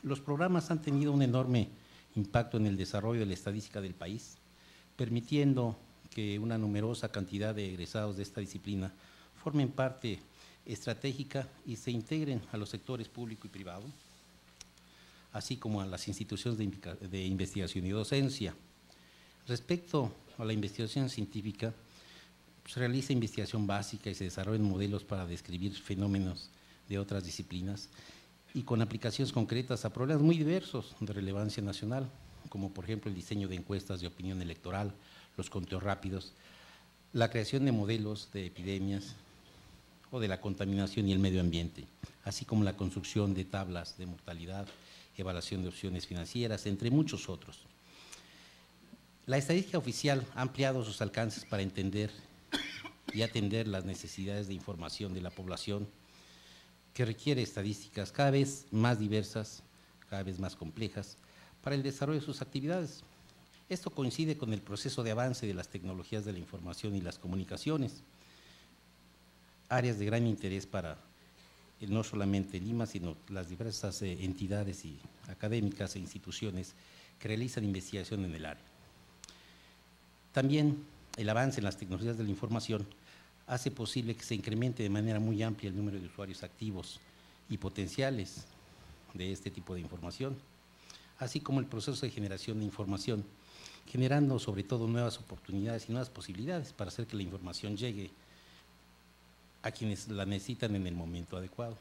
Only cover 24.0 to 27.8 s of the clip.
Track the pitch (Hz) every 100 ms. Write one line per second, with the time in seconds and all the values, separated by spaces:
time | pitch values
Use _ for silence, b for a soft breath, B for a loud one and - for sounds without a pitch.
24 | - 92 95 90 95 110 104 95 101 101
25 | - 98 87 87 - 87 98 95 - 98
26 | 101 98 92 95 - B B B - 101
27 | 101 101 87 - 90 90 92 104